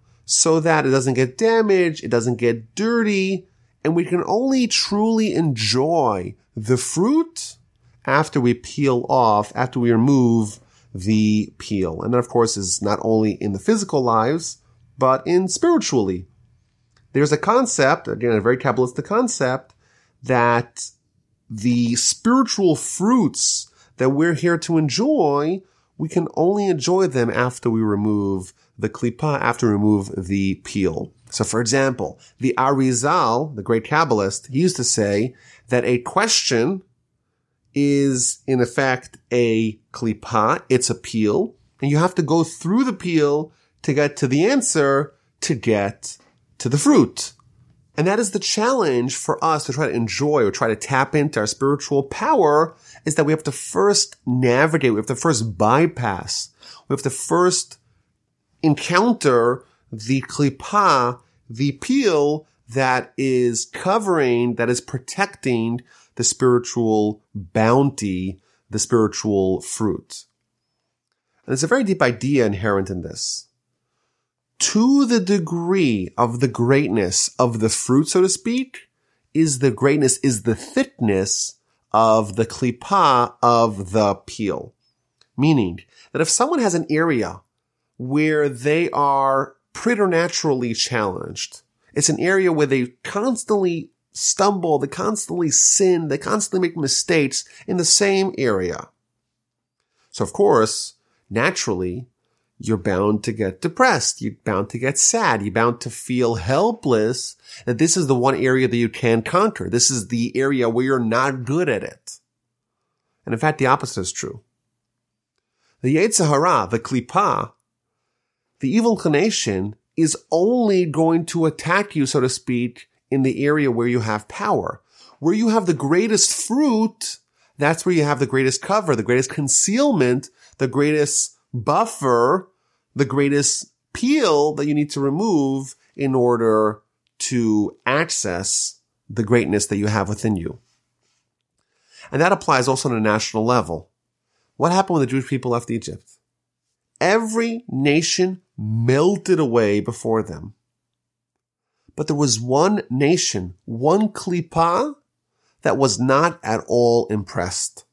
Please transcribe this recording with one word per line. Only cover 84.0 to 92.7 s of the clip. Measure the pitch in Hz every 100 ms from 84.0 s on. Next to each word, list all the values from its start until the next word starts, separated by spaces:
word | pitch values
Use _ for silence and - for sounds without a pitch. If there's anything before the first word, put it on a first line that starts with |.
| 104 95
peel. | - - 101 69 - _ _ _ _ _ _ -
Meaning | 147 143 92 85 - _ _
that | 139
if | 156
someone | - 269 339
has | 214 170
an | 160
area | 156 165 127 90 92 _ _ _ _ _ -
where | 127 143 156 151 147
they | 120 139 160 170
are | 143 143 139 135 135 - - _
preternaturally | - 226 220 196 165 175 - 156 131 120
challenged, | 110 - 120 101 92 78 - - - _ _ _
it's | - 151
an | 151
area | 175 190 185
where | 156
they | 143